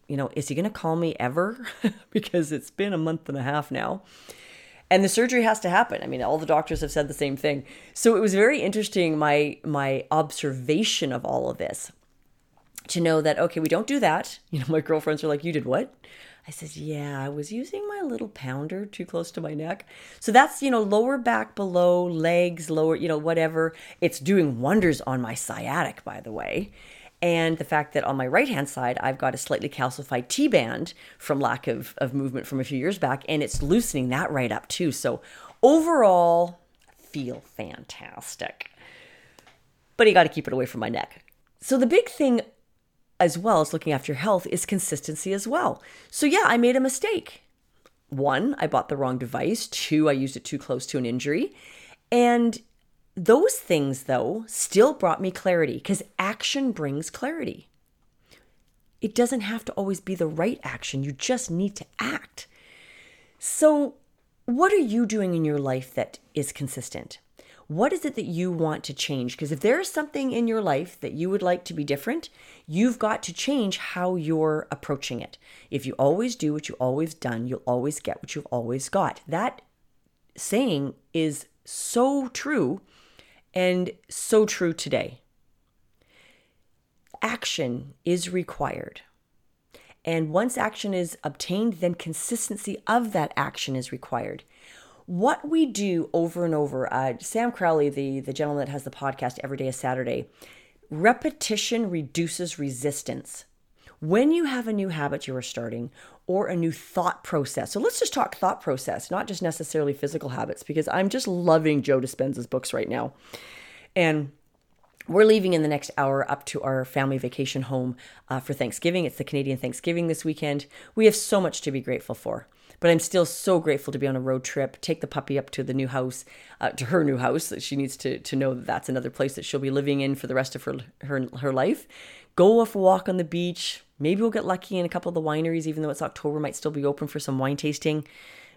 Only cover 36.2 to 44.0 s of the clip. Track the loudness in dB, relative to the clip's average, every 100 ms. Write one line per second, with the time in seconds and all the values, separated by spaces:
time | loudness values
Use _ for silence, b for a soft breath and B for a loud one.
36.2 | 6 6 4 -2 _ _ _ _ -12 -8
37.2 | -8 -8 -14 -14 -12 -12 -16 -16 -16 -16
38.2 | -14 -10 -10 -10 -18 B B B B B
39.2 | B B B B _ _ _ 6 8 10
40.2 | 8 4 -4 -2 -2 -4 -4 -4 -6 -10
41.2 | _ _ _ _ 0 4 6 6 4 2
42.2 | 4 4 0 _ _ _ _ _ _ 2
43.2 | 2 2 2 4 2 -2 -2 -2